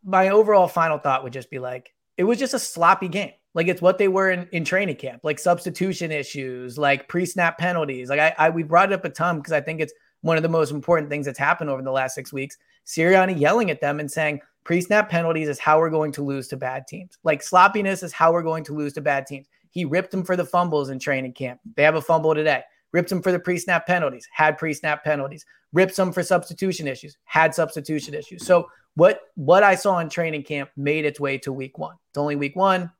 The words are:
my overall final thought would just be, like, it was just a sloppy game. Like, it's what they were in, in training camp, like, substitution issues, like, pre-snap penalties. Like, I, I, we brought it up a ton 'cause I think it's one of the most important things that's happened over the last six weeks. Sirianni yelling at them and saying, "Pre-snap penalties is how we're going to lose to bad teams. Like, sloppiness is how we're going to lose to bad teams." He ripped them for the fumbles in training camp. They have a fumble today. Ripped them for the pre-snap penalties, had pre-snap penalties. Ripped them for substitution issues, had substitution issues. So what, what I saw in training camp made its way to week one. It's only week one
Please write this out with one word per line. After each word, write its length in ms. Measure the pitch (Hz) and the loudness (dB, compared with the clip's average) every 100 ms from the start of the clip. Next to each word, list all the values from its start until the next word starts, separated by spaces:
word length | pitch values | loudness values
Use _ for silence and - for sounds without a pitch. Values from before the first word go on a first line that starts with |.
my 240 | 196 185 190 | 2 2 4
overall 400 | 208 214 202 180 | 4 6 6 4
final 300 | - 165 151 | 2 0 0
thought 260 | 143 131 | 0 -2
would 80 | 135 | -4
just 180 | 127 120 | -12 -12
be, 80 | 135 | -12
like, 340 | 127 127 - _ _ - | -10 -12 -14 _ _ -2
it 80 | |
was 140 | 190 233 | 0 0
just 140 | 262 | -2
a 60 | 262 | -4
sloppy 500 | - - 170 196 185 | -6 2 4 4 0
game. 240 | 175 190 _ _ | -6 -8 _ _
Like, 140 | 165 170 | -4 -2
it's 120 | 180 | 2
what 160 | 175 185 | 2 4
they 120 | 196 | 2
were 220 | 185 190 | 2 2
in, 160 | 180 175 | 0 -4
in 100 | 170 | -6
training 340 | 156 185 196 143 | -2 -2 -2 -6
camp, 260 | 131 120 | -10 -8
like, 140 | 156 151 | -6 -2
substitution 760 | 180 170 185 147 190 185 165 | 0 0 -2 -4 -4 -4 -6
issues, 640 | 151 139 143 131 123 127 123 | -6 -8 -10 -10 -10 -12 -2
like, 320 | 143 139 - | 2 2 0
pre-snap 480 | 175 180 - 170 - | -4 -4 0 0 0
penalties. 540 | 175 175 147 131 127 | -2 -2 -2 -6 -4
Like, 100 | 143 | 2
I, 140 | 160 160 | 2 4
I, 140 | 160 | 2
we 120 | 165 | 2
brought 300 | 156 165 196 | 2 4 4
it 20 | |
up 120 | 190 175 | 0 -4
a 20 | |
ton 340 | - 170 160 | -4 -2 -2
'cause 100 | 143 | -2
I 100 | 151 | -4
think 180 | 139 160 | -4 -6
it's 140 | 151 - _ _ | -8 -8 _ _
one 160 | 160 160 | 0 2
of 60 | |
the 60 | 165 | 2
most 200 | 165 147 | 0 0
important 380 | 147 139 170 147 | -2 0 0 2
things 160 | 147 | -6
that's 140 | 143 127 | -6 -2
happened 320 | 143 165 156 | 0 0 -2
over 100 | 135 | -6
the 100 | 131 | -4
last 240 | 131 131 | -2 -2
six 160 | - 135 | -6 -10
weeks. 280 | 139 135 - _ _ | -8 -10 -12 _ _
Sirianni 560 | - - 165 190 185 175 | -12 0 4 6 4 2
yelling 300 | 147 214 208 | 2 2 0
at 100 | 147 | -2
them 200 | 143 147 | -2 -4
and 100 | 147 | -6
saying, 320 | 160 151 147 _ _ | -4 -2 -4 _ _
"Pre-snap 440 | - 170 175 208 208 | -2 -2 2 0 2
penalties 400 | 170 170 160 151 | -2 0 -2 -2
is 100 | 139 | -2
how 200 | - 156 | 2 4
we're 100 | 165 | 4
going 240 | 160 156 | 0 -2
to 100 | 143 | -4
lose 240 | 143 139 127 | -6 -6 -8
to 100 | 139 | -8
bad 280 | 131 131 135 | -8 -10 -12
teams. 300 | 156 180 _ | -18 -18 _
Like, 180 | 160 147 | -4 -2
sloppiness 600 | - 180 190 214 196 190 | 2 6 6 6 -2 -4
is 100 | 165 | -8
how 200 | - 165 | 2 4
we're 100 | 170 | 4
going 220 | 165 160 | 0 -6
to 100 | 151 | -6
lose 180 | 151 147 | -6 -6
to 60 | 139 | -4
bad 260 | 147 139 139 | -2 -2 -4
teams." 220 | 139 _ _ _ | -16 _ _ _
He 160 | 175 160 | -8 -2
ripped 240 | 165 190 | -2 -2
them 140 | 190 | -6
for 120 | 175 180 | -2 -2
the 80 | |
fumbles 460 | 175 180 175 151 135 | 0 0 0 -2 -2
in 80 | 131 | -6
training 340 | 135 135 131 | -4 -4 -4
camp. 280 | - 131 - - | -8 -10 -10 -12
They 100 | - | 2
have 100 | 151 | 4
a 80 | 156 | 4
fumble 320 | - 165 156 | 2 2 2
today. 300 | 156 156 135 - _ _ | 2 2 0 -4 _ _
Ripped 160 | 170 175 | -2 -2
them 140 | 185 | -2
for 100 | 185 | 0
the 80 | 180 | -2
pre-snap 460 | 180 175 - 170 - | -2 -4 0 -2 0
penalties, 420 | 180 151 123 - | 0 0 -6 -14
had 280 | - 156 151 | 0 0 2
pre-snap 460 | 165 147 156 151 | -6 -4 -4 -4
penalties. 420 | 151 147 135 156 - _ _ | -2 -4 -4 -12 -20 _ _
Ripped 240 | 160 185 190 | 2 2 2
them 160 | 185 | -2
for 100 | 175 | -2
substitution 640 | 170 180 165 160 190 175 151 | 0 0 0 -6 -4 -4 -6
issues, 300 | 127 147 _ | -10 -14 _
had 300 | _ 160 160 | _ 2 2
substitution 580 | 160 160 - 143 151 143 | 2 -4 -4 -6 -6 -6
issues. 320 | 147 143 175 | -12 -12 -16
So 240 | - 175 - _ _ - | 2 2 2 _ _ 4
what, 240 | 185 190 - - | 4 4 -8 -10
what 260 | 139 185 | 4 6
I 140 | 202 185 | 6 4
saw 240 | 202 180 | 0 -2
in 80 | 165 | -2
training 340 | 156 165 151 | -4 -4 -6
camp 260 | 139 147 139 - | -6 -8 -8 -6
made 280 | 139 156 | -2 0
its 160 | 151 147 | -2 -4
way 180 | 143 135 | -4 -4
to 140 | 143 | -6
week 260 | 135 131 - | -8 -10 -10
one. 160 | 156 175 _ | -14 -14 _
It's 80 | - | -6
only 160 | 147 | -4
week 220 | 143 143 185 | -2 -4 0
one 340 | 196 185 170 _ | 2 2 -2 _